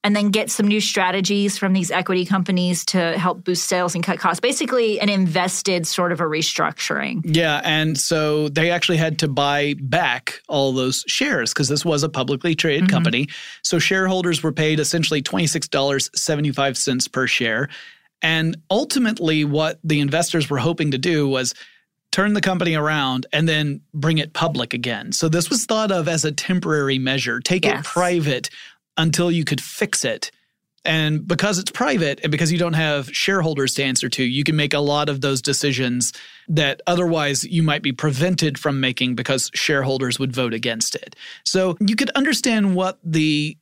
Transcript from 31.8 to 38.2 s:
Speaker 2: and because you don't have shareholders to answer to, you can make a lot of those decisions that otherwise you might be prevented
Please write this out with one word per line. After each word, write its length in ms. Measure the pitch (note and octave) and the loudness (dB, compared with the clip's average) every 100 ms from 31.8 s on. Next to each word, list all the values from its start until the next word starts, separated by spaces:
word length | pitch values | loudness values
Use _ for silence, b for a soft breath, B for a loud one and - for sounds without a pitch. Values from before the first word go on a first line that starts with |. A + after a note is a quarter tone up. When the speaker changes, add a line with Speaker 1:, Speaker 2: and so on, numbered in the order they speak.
| B3+ B3 D3+ C#3 | 0 2 0 -2
Speaker 2:
and 100 | D3+ | -2
because 180 | C#3+ E3 | 0 0
you 80 | E3+ | 2
don't 140 | E3+ | 0
have 360 | D#3+ D#3 D3 C3 | 0 0 -2 -4
shareholders 600 | - - G3 D#3+ C#3+ C3+ | -2 0 0 0 0 -2
to 100 | - | 0
answer 240 | C3+ B2+ B2+ | 0 0 -2
to, 160 | - | -2
you 200 | B2+ C3 | 0 0
can 120 | C#3+ D#3 | 2 2
make 180 | D3 | 2
a 40 | D3 | 0
lot 280 | D3 D3 D3 | 2 2 0
of 120 | C#3 | -2
those 200 | C#3+ C3 | -2 -2
decisions 720 | C#3+ C3+ C#3+ B2 B2+ B2 A#2 B B B B | -2 0 0 0 -2 0 -4 B B B B
that 320 | E3 C#3+ C3+ - | 0 0 -2 0
otherwise 580 | F3 F3 E3 C#3+ C3+ | 2 2 0 0 -2
you 180 | - E3+ | 0 2
might 200 | D#3+ D3 | 2 2
be 100 | C#3 | -2
prevented 640 | B2+ D#3 C3 | -2 -2 0